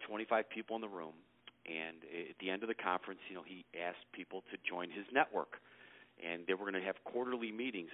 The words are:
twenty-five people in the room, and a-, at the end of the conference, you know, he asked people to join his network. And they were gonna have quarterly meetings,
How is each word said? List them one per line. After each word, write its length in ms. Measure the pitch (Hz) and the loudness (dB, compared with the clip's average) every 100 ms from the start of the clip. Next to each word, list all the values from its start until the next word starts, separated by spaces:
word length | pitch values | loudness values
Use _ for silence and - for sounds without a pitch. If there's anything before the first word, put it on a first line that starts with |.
| - | 2
twenty-five 420 | 107 110 110 110 | -2 6 6 6
people 260 | - - 113 | -2 -2 -2
in 60 | |
the 60 | 110 | 0
room, 260 | 95 80 80 - - - - - | -4 -6 -8 -18 -20 -20 -14 -4
and 360 | 80 80 82 80 | -2 -2 -4 -6
a-, 200 | 85 80 | -4 -4
at 80 | - | -2
the 100 | 92 | 0
end 120 | 95 | 2
of 60 | 113 | 2
the 60 | |
conference, 460 | 113 95 90 - 95 - | 2 4 4 2 -8 -8
you 80 | 92 | -8
know, 80 | |
he 200 | 82 92 - 82 | -8 -12 -8 -2
asked 260 | 87 87 - | -2 -2 -8
people 300 | - 90 95 - | -10 -6 -8 -6
to 60 | 101 - | -4 -2
join 220 | 87 87 | 0 -2
his 160 | 101 101 | -4 2
network. 480 | 131 156 101 73 - - - - - - - | 4 6 4 0 -6 -14 -18 -18 -18 -20 -8
And 240 | 85 85 87 | -4 -2 2
they 60 | |
were 140 | 92 101 | 2 2
gonna 180 | 95 | 2
have 120 | 95 95 | 2 -2
quarterly 480 | - 120 127 127 113 | -2 0 2 2 0
meetings, 380 | 110 127 104 82 | 0 0 -2 -4